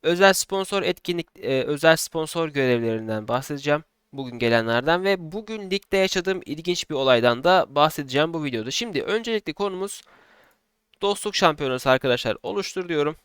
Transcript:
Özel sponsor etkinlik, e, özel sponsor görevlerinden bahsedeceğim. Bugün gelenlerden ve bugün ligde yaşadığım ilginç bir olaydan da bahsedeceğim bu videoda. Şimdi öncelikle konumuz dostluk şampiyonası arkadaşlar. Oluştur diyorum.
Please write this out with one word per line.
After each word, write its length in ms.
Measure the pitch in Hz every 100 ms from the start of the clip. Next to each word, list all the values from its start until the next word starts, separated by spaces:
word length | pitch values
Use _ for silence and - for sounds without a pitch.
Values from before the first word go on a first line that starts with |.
Özel 300 | 160 175 196
sponsor 500 | 190 - 196 190 202
etkinlik, 440 | 180 180 - 170 - -
e, 240 | - 131
özel 320 | 127 147 160 160
sponsor 540 | - 165 160 170 165
görevlerinden 800 | 139 131 120 113 113 110 110 107
bahsedeceğim. 560 | 123 131 147 143 147 - _ _
Bugün 260 | 139 127 120
gelenlerden 640 | 117 117 113 117 139 170
ve 280 | 190 190 160
bugün 400 | 190 214 220 190
ligde 260 | 196 _ 196
yaşadığım 440 | 190 190 175 185 -
ilginç 440 | 147 165 175 -
bir 60 | 147
olaydan 480 | 135 123 120 120
da 220 | 156 185 -
bahsedeceğim 640 | 139 151 151 139 131 160
bu 100 | 165
videoda. 280 | 147 117 110
Şimdi 300 | - 240 165
öncelikle 520 | - 214 226 220 185
konumuz 480 | 151 202 185 196 - - _ _ _ _ _ _ _ _ _
dostluk 340 | 196 202 208 196
şampiyonası 540 | 180 147 143 127 139
arkadaşlar. 480 | 131 135 120 120 -
Oluştur 460 | - 202 190 - 180
diyorum. 260 | 160 147 156